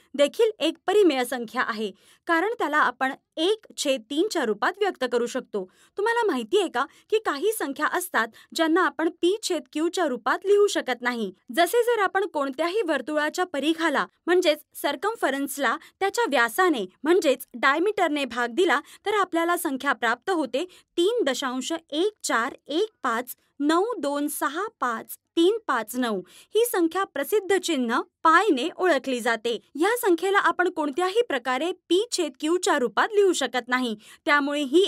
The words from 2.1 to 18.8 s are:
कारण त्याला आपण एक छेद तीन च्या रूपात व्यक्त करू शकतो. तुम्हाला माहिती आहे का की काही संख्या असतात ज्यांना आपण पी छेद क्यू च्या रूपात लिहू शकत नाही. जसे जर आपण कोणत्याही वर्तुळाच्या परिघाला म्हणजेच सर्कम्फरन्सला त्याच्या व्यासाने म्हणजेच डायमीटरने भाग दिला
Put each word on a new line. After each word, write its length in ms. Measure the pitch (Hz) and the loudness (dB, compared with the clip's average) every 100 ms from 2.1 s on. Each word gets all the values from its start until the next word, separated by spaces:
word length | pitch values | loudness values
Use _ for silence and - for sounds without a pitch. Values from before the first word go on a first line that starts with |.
| _ - | _ -2
कारण 260 | 330 392 480 | 0 0 -2
त्याला 180 | 330 302 | -2 2
आपण 360 | 240 - 262 269 _ - | 2 0 -4 -4 _ -4
एक 280 | 330 440 - - | 0 0 -4 -6
छेद 240 | 294 269 220 | -2 -2 -2
तीन 180 | 285 415 | -2 0
च्या 120 | 359 240 | 0 -2
रूपात 280 | 208 294 370 | 0 -2 0
व्यक्त 260 | 403 - 254 | -2 -2 -2
करू 140 | 247 240 | 0 -2
शकतो. 380 | 254 247 208 185 _ _ - | -6 -6 -8 -8 _ _ -4
तुम्हाला 280 | 415 466 427 | 0 2 2
माहिती 320 | 262 220 381 | 0 0 0
आहे 100 | 339 | 0
का 160 | 240 277 _ - | -2 -6 _ -4
की 100 | 427 427 | -2 -2
काही 260 | 285 370 | -2 -2
संख्या 340 | 440 302 277 311 | -2 -4 -4 -2
असतात 400 | 359 349 240 226 - - - | -2 -2 -2 -2 -6 -12 -2
ज्यांना 300 | 320 330 330 | 2 4 2
आपण 240 | - 330 349 | 0 -4 0
पी 140 | 339 427 | 0 0
छेद 200 | - 359 254 | -2 -6 -6
क्यू 140 | 302 330 | -4 -2
च्या 160 | 359 330 | 0 -2
रूपात 400 | 247 - 330 381 | -2 -2 -2 2
लिहू 220 | 403 415 | 4 4
शकत 340 | 330 240 240 | 2 -2 -2
नाही. 300 | 240 240 208 185 - 247 | -2 -4 -6 -8 -8 0
जसे 280 | 339 466 | 2 2
जर 180 | 466 466 | 2 2
आपण 240 | 370 381 392 | 0 0 -2
कोणत्याही 540 | 302 277 269 330 392 359 | -2 -4 -2 -2 0 0
वर्तुळाच्या 580 | 294 240 302 302 302 359 | -2 -2 -2 -2 -2 -4
परिघाला 600 | 285 277 320 330 262 185 _ - | -2 0 0 0 0 -2 _ 2
म्हणजेच 340 | 359 349 302 - - | 4 4 2 -2 -6
सर्कम्फरन्सला 960 | 311 277 403 466 330 269 277 - 254 269 - - | -4 -2 -4 -2 -2 -2 -4 -2 -2 -2 -6 -4
त्याच्या 260 | 392 403 466 | -4 0 0
व्यासाने 560 | 262 233 226 370 277 185 _ | 2 2 2 2 2 -2 _
म्हणजेच 440 | 285 370 302 - - | 2 2 4 0 -2
डायमीटरने 720 | 233 269 294 403 415 339 294 269 | -2 2 2 0 2 0 0 -4
भाग 280 | 240 240 | -4 -4
दिला 260 | 233 349 262 | 0 2 2